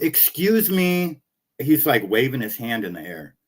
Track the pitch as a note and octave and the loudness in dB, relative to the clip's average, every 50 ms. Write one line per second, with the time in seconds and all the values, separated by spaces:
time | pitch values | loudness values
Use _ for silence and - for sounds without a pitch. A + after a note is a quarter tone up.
0 | D#3+ D#3+ D3+ - - - - - E3+ G3 A3 A3 G3+ E3+ F#3+ F#3 F3+ F3+ F3+ F3+ | -2 0 0 2 0 0 0 0 2 4 4 4 2 2 0 2 2 2 2 0
1 | F3+ E3+ D#3+ C#3 _ _ _ _ _ _ _ _ - C#3 D#3 D3 - D3+ C3 A#2 | -2 -4 -6 -10 _ _ _ _ _ _ _ _ 2 2 2 4 4 2 2 2
2 | G2+ F#2+ G2+ A2 B2 C3 B2+ C3 A2+ G#2+ - - A#2+ A2+ A#2 A2+ G2+ F#2 F2 E2+ | 2 2 2 2 2 2 0 -4 -6 -6 -8 -8 -6 -4 -4 -4 -4 -6 -8 -10
3 | D#2 F2 F2 D#2+ D2+ D2 _ _ _ | -12 -12 -12 -14 -14 -16 _ _ _